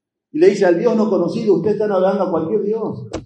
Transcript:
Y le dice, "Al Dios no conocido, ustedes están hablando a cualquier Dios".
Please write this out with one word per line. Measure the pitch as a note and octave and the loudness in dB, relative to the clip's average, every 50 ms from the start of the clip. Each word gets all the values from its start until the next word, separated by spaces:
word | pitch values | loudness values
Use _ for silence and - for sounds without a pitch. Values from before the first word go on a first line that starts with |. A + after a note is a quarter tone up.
| _ _ _ _ _ _ | _ _ _ _ _ _
Y | - D3+ | -2 4
le | E3+ F#3+ | 4 4
dice, | - - G3 | 4 4 2
"Al | F3+ F3 E3+ | 2 2 2
Dios | A3+ A#3+ A3 | 2 0 2
no | G#3+ G#3 - | 2 0 0
conocido, | F#3+ F3 E3+ E3 - A3+ A3+ G#3+ F#3+ | 0 0 0 -2 -2 -4 0 2 2
ustedes | E3 D#3+ G#3+ G3+ | 2 2 -2 -2
están | G#3 A3 G#3 | 0 -2 0
hablando | G3+ F#3 F#3 F#3+ F#3+ G3 F#3 | 0 0 2 2 0 0 -2
a | D#3 | -2
cualquier | D#3+ D#3+ D#3+ D#3+ G#3+ G#3 | -2 -4 -2 -2 -2 -2
Dios". | G3 G3+ A3 A3+ G#3+ E3+ C3+ - B2+ A2 - - - | -2 -2 -4 -4 -4 -6 -8 -10 -12 -12 -12 -14 -14